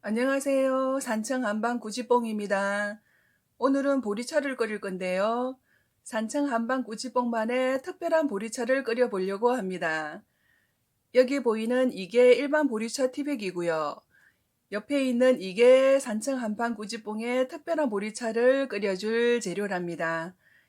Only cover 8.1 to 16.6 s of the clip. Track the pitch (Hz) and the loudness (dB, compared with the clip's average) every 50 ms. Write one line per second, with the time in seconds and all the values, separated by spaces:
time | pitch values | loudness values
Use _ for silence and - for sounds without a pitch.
8.1 | 330 320 311 285 - 196 220 226 - 262 233 226 262 269 262 - 240 240 247 226 | 2 2 2 0 -2 -4 -6 -6 -6 -6 0 0 0 0 0 -2 0 2 0 0
9.1 | 202 190 185 190 196 196 226 240 254 254 196 185 185 175 180 160 156 156 156 151 | 2 -2 -2 -2 -2 0 2 2 2 2 -2 -4 -4 -2 -2 -2 -2 -2 -4 -6
10.1 | 156 214 _ _ _ _ _ _ _ _ _ _ _ _ _ _ _ _ _ _ | -10 -14 _ _ _ _ _ _ _ _ _ _ _ _ _ _ _ _ _ _
11.1 | - 247 262 240 277 285 240 240 220 220 220 226 247 254 262 254 - 185 190 170 | 4 4 4 4 2 0 0 0 0 0 0 0 2 2 2 0 0 -4 -8 0
12.1 | 233 240 247 247 247 - 285 277 294 302 302 254 226 214 220 233 - - 262 254 | 4 6 8 8 8 6 4 0 2 2 2 0 0 -2 -4 -6 -2 -2 -2 -2
13.1 | 254 294 277 294 285 226 208 185 175 175 175 170 160 156 151 143 - - _ _ | -2 -4 -6 -4 -4 -4 -4 -6 -4 -2 -2 -2 0 -2 -2 -4 -6 -10 _ _
14.1 | _ _ _ _ _ _ _ _ _ _ _ _ 196 208 202 _ 285 277 269 254 | _ _ _ _ _ _ _ _ _ _ _ _ -8 -8 -4 _ -2 0 0 0
15.1 | 240 233 254 254 254 - 185 190 180 214 240 247 262 262 269 269 269 277 269 247 | 2 4 4 4 4 2 -2 -6 2 6 8 8 8 8 8 6 4 2 2 -2
16.1 | 214 220 - 277 269 254 240 214 208 214 | -6 -4 -4 -4 -4 -4 -4 -4 -4 -4